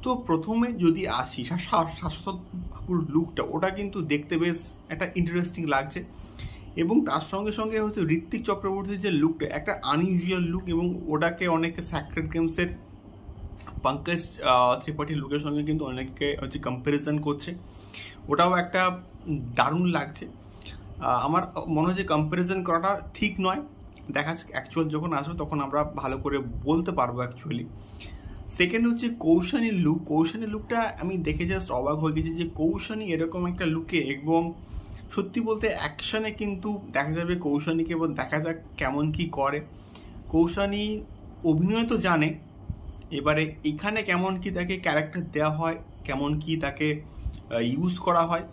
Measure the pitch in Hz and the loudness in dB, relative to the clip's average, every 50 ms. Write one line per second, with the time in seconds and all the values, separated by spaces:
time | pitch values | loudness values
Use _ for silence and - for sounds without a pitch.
0 | - 254 254 233 - - 170 160 160 - 220 226 233 240 233 190 175 165 165 175 | 0 0 0 0 2 2 2 2 2 0 2 2 2 2 2 4 4 4 4 4
1 | 185 - 113 123 127 - - - - - 175 175 180 - - 180 165 160 - - | 2 -2 0 -2 -2 -4 -4 -8 -6 -4 -4 -4 -2 2 2 2 2 2 -2 -6
2 | - 170 156 - - - 185 180 - - - 180 180 - - - - - 180 175 | -6 -6 -6 -6 -6 -6 -6 -6 -8 -10 -10 -8 -8 -8 -10 -10 -4 0 0 2
3 | 156 156 139 160 170 160 - - 127 - - 156 180 190 190 202 202 202 196 208 | 2 4 2 2 2 2 0 -4 -2 -2 0 0 0 0 0 0 -4 -4 -2 -4
4 | 165 147 147 147 147 - 180 165 170 175 165 165 - - - - - - 160 156 | 0 2 0 0 0 0 0 2 2 2 0 -2 -6 -14 -18 -18 -12 -10 -4 -4
5 | 185 175 - 185 170 160 170 180 175 175 - - 165 151 143 135 135 - - 185 | -4 -4 0 0 0 2 2 0 0 0 -2 -4 0 2 2 2 2 0 -6 -8
6 | 175 - - - - - - - - - - - - - - - 170 175 220 269 | -8 -10 -12 -16 -16 -16 -12 -10 -10 -10 -10 -12 -16 -12 -2 0 2 6 6 4
7 | - - - 139 - - - 190 208 214 208 - 220 220 220 220 214 214 208 220 | 4 4 0 0 0 -2 -4 -2 -2 -2 -2 -2 -2 0 0 0 0 0 0 0
8 | 180 147 156 165 170 - - 214 - - 202 196 - 196 190 196 190 190 202 190 | 2 2 2 2 0 -2 -4 -4 0 0 -2 0 0 -2 -2 -2 -2 -4 -4 -2
9 | 180 208 175 147 147 165 160 - 143 - - 147 151 - 151 - - 135 143 156 | 0 2 4 4 4 4 4 2 -2 -4 -2 -4 -2 -2 -4 -2 0 2 2 4
10 | 175 190 185 175 165 180 185 180 175 165 170 156 - 180 170 165 175 180 180 180 | 4 4 4 2 2 2 2 2 2 2 0 -2 -2 0 0 2 2 2 0 -2
11 | 170 165 151 151 160 170 170 - 185 180 165 160 165 170 170 - 170 - - 151 | -2 0 2 4 4 2 2 2 0 2 4 4 2 2 -2 -4 -8 -4 -4 -4
12 | 147 - - - 160 156 - 165 165 165 160 - 175 180 180 - - - - - | -4 -4 -4 -4 -4 -2 0 0 0 0 2 0 0 0 -2 -8 -12 -18 -20 -20
13 | - - - - - - - - - - - - - - - - - 131 135 147 | -20 -20 -20 -18 -16 -16 -14 -12 -12 -12 -12 -12 -14 -10 -10 0 0 0 0 0
14 | 151 170 175 175 175 - - - - 135 127 123 123 123 123 127 - - 151 151 | -2 -2 -2 -2 -2 -6 -12 -2 4 6 8 8 8 6 6 2 0 -6 -4 -4
15 | 147 147 160 147 135 135 143 147 151 151 147 147 147 147 151 156 151 131 127 127 | -2 -2 -2 -2 -2 0 -2 -2 0 0 0 0 0 0 0 0 0 -2 -4 -4
16 | 135 131 - - 143 143 139 - - 131 - - - 127 123 127 123 147 147 143 | -4 -6 -4 -2 -2 -2 0 -2 -4 -6 -6 -4 -4 -4 -4 -2 0 2 2 2
17 | 147 151 151 151 147 147 143 147 - - 180 175 - - - - - - - - | 2 0 0 0 2 0 -2 -2 -2 -8 -8 -10 -12 -16 -18 -18 -20 -16 -14 -14
18 | - - - - - - 143 151 170 180 185 175 175 175 - 190 185 185 180 180 | -14 -14 -16 -14 -2 -2 4 6 6 6 6 4 2 2 2 4 4 4 2 0
19 | - - - - - - 156 143 123 120 120 120 123 135 151 175 180 180 170 151 | -8 -14 -18 -14 -6 -4 -4 -2 -2 -4 2 4 4 4 4 2 2 4 2 2
20 | 143 143 - - - - - - - - - - - - - - - - - - | -2 -4 -8 -12 -12 -14 -14 -16 -20 -20 -20 -18 -16 -14 -14 -14 -14 -14 -10 -4
21 | - - 123 123 120 143 160 175 180 - - - - - 160 151 156 175 185 185 | 0 2 2 2 2 4 2 2 2 0 -6 -8 -2 0 2 4 4 4 2 0
22 | 196 170 160 151 151 151 170 175 175 175 190 190 180 175 165 165 170 190 202 202 | 0 2 2 2 2 2 2 0 2 2 0 -2 0 2 2 2 4 2 0 0
23 | - - - - - 208 - - 185 185 190 294 294 - - - - - - - | -2 -10 -4 0 0 0 2 2 2 2 2 0 -4 -8 -14 -18 -18 -18 -18 -18
24 | - - 143 139 143 156 165 170 - - - 135 131 - - 165 160 156 151 151 | -12 -2 0 0 0 0 -2 -4 -6 -8 -8 -8 -8 -4 0 0 0 2 0 -2
25 | 160 175 160 143 143 156 170 170 156 147 - 147 143 139 139 147 151 147 143 139 | 0 0 0 0 -2 -2 -4 -4 -4 -2 -2 -2 -2 0 2 2 2 2 -2 -4
26 | 135 135 131 131 - 147 139 139 131 120 117 - 123 135 156 170 170 180 180 170 | -4 -2 -2 -2 -2 0 0 0 -2 -2 -6 -4 0 2 2 2 2 2 2 2
27 | 127 123 120 123 123 120 - - - 160 131 120 - - - - - - - - | 2 2 2 -2 -4 -4 -4 -10 -8 -6 -4 -4 -4 -6 -10 -14 -16 -16 -16 -14
28 | - - - - - - - - - - - - 180 180 175 226 233 233 233 233 | -14 -14 -14 -12 -12 -12 -12 -12 -12 -12 2 2 2 4 4 4 4 4 2 2
29 | 247 233 233 - - 160 165 175 175 - - 269 233 226 214 180 170 151 160 - | 0 -2 -2 0 4 6 6 6 6 4 2 2 2 2 4 4 4 4 4 2
30 | - - 151 156 160 165 - 220 226 214 208 214 214 - 240 233 226 214 - - | 0 0 4 4 4 4 2 -4 -4 -4 -4 -6 -4 0 0 0 2 0 -2 -4
31 | 151 180 190 180 160 151 151 - 175 175 190 190 185 - 123 123 131 139 151 156 | -4 -2 -2 0 0 0 0 0 0 0 0 -2 -2 -2 -2 0 2 2 2 2
32 | 156 160 151 156 156 165 160 170 175 165 - - 156 165 190 196 - - 220 214 | 2 2 2 2 0 0 0 -2 -2 -4 -2 0 2 2 2 0 -2 -4 -4 -4
33 | 220 190 165 160 165 165 165 180 175 175 175 180 190 160 160 160 160 - 180 165 | -2 -2 0 0 0 -2 -2 -2 -2 -2 -2 0 0 0 0 0 -2 0 0 0
34 | 139 127 139 143 143 156 165 165 170 170 170 - - - - - - - - - | 0 0 -2 -4 0 4 4 4 4 2 -4 -8 -14 -10 -10 -10 -10 -10 -14 -14
35 | - - - - 196 190 - 240 226 220 220 214 220 220 185 - - 147 - - | -14 -6 -2 -2 -2 0 -2 -2 0 0 0 0 0 -2 0 0 -4 -4 -4 -4
36 | - - - 220 220 220 214 - 214 208 202 185 175 214 208 196 - - - 135 | -8 -2 -2 -2 -2 -2 -4 -2 -2 -2 -2 -2 -2 -4 -4 -4 -6 -2 0 0
37 | 139 151 156 165 170 170 180 175 175 147 143 143 147 165 160 165 165 165 175 160 | 0 2 0 -2 0 0 -2 0 0 0 0 2 2 2 2 2 2 0 0 0
38 | 165 165 143 - - - - 151 156 165 165 160 - - - - 147 131 139 143 | 0 0 0 -2 -2 0 0 0 0 0 -4 -4 -8 -14 -6 -4 -2 0 0 2
39 | 151 156 151 - 170 165 - 139 135 139 143 147 151 - - - - - - - | 0 0 0 0 -2 -2 0 0 0 0 0 -2 -6 -8 -16 -18 -18 -18 -18 -18
40 | - - - - - - - 160 170 170 170 196 202 202 202 208 208 214 214 214 | -18 -16 -16 -14 -12 0 4 4 4 4 4 0 0 0 0 0 -2 -2 -2 -4
41 | 214 - - - - - - - - 170 156 156 175 185 214 226 233 233 247 208 | -6 -10 -16 -18 -16 -18 -16 -2 2 4 4 6 4 4 4 4 2 2 2 2
42 | 175 185 175 160 151 156 156 - - - - - - - - - - - - - | 4 4 4 4 4 2 0 -4 -10 -18 -18 -18 -10 -10 -10 -10 -10 -14 -14 -14
43 | - - 165 139 135 151 151 156 160 156 156 - - 151 151 151 185 202 214 220 | -14 -8 -6 0 2 4 4 4 2 0 -2 -2 -2 -2 -2 0 -2 -2 0 0
44 | 208 190 180 175 180 190 190 185 180 202 175 175 175 175 190 180 180 175 147 151 | 0 2 2 2 2 2 0 -2 -2 -2 -2 -2 -2 -2 -2 -2 0 2 2 2
45 | 156 156 - 180 160 - - 147 151 156 156 151 160 165 165 165 - - - - | 2 0 -4 -6 -6 -2 0 2 2 4 2 2 0 0 0 -2 -6 -14 -16 -14
46 | - - 139 135 143 143 151 151 156 160 160 160 147 139 143 - 151 151 151 151 | -6 -4 -2 0 2 2 0 0 0 0 0 0 0 -2 -2 0 0 0 0 -2
47 | - - - - - - - - - - 113 117 117 120 127 143 170 180 180 180 | -4 -12 -14 -8 -8 -6 -6 -8 -10 -4 0 0 2 2 2 2 0 0 0 0
48 | - 185 175 170 165 165 170 165 170 - | 0 2 4 4 4 4 2 -2 -2 -6